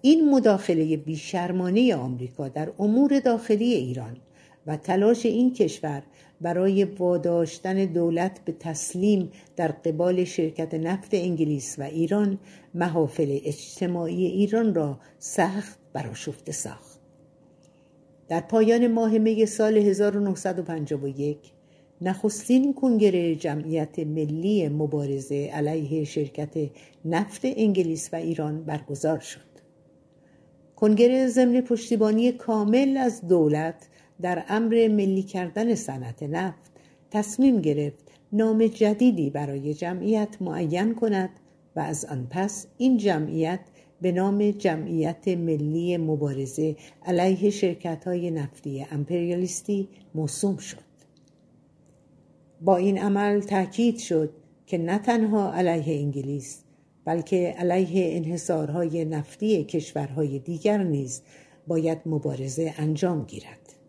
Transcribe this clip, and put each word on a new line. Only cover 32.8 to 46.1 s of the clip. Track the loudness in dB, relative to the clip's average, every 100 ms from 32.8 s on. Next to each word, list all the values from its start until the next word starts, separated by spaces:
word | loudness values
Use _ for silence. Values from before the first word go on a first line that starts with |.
| 4 2
از | 0 -2 2
دولت | 4 6 2 -2 -8 -20 _ _ _
در | -4 -4 -2
امر | -2 2 4 4
ملی | 4 2 0
کردن | -2 -6 -6 -2 0
صنعت | 0 -2 -8 -10 -10
نفت | -6 -4 -4 -8 _ -20 -20 _ _
تصمیم | -4 -4 2 4 4
گرفت | 2 0 -2 -6 -20 _ _
نام | 0 2 4 2
جدیدی | 4 2 6 4 4 -2
برای | -2 -6 -6 -6
جمعیت | -6 -6 -4 0 0 0 -4
معین | -6 -2 -2 0 0
کند | 0 0 0 -2 -6 _ _ _ -6
و |
از | -4 -6
آن | -6 -8 -6
پس | -4 -4 -4 -16 _
این | 2 4
جمعیت | 2 0 0 -2 -2 -2 -10 _ _ _
به | -2
نام | 2 2 2 0
جمعیت | 2 -2 -2 -2 -2 -2 -2 -2
ملی | -2 0 0 0 -2 -2 -2
مبارزه | 0